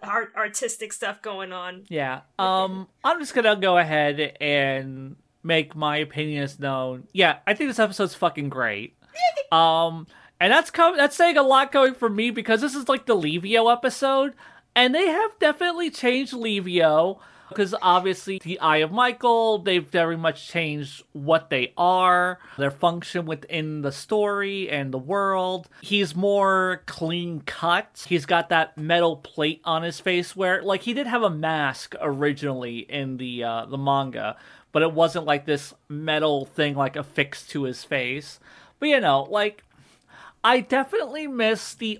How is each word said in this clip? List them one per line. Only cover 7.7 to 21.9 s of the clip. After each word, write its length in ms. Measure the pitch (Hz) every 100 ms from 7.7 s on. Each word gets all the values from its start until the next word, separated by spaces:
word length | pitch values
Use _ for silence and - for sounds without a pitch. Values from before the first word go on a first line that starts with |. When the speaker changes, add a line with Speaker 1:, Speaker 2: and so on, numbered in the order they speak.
Speaker 2:
this 80 | 233
episode's 360 | 220 196 196
fucking 360 | - 175 160 143
great. 460 | 131 120 101 117 _
Speaker 1:
<laughs> 40 | _ 622 698 640 554
Speaker 2:
Um, 540 | 160 165 160 165 165 160 - - -
and 100 | 180
that's 180 | 285 320
com-, 260 | - 339 349
that's 200 | 285 -
saying 200 | 339 302
a 60 |
lot 280 | 269 262 269
coming 240 | 277 262
from 220 | 254 233 208
me 140 | 233
because 320 | 233 226 220
this 120 | 277
is, 140 | 269 247
like, 160 | 262 254
the 80 | 214
Levio 540 | 151 165 196 226 226
episode, 600 | 240 254 - 269 269 277 - - - _
and 200 | - 254
they 120 | 294 381
have 320 | 320 440 -
definitely 520 | 302 302 349 339 330
changed 420 | - 247 254 277
Levio, 840 | 254 226 202 185 175 160 151 175 196 - - -
'cause 200 | 185 196 202
obviously 560 | 185 180 190 180 - 190
the 160 | 160 185
Eye 160 | 160 156
of 120 | 156
Michael, 680 | 208 247 240 247 226 226 214
they've 280 | 180 180 147
very 300 | 180 165 165
much 320 | 165 147 -
changed 540 | 170 160 147 139 - -
what 380 | 147 143 160 160
they 220 | 135 123 -
are, 640 | 175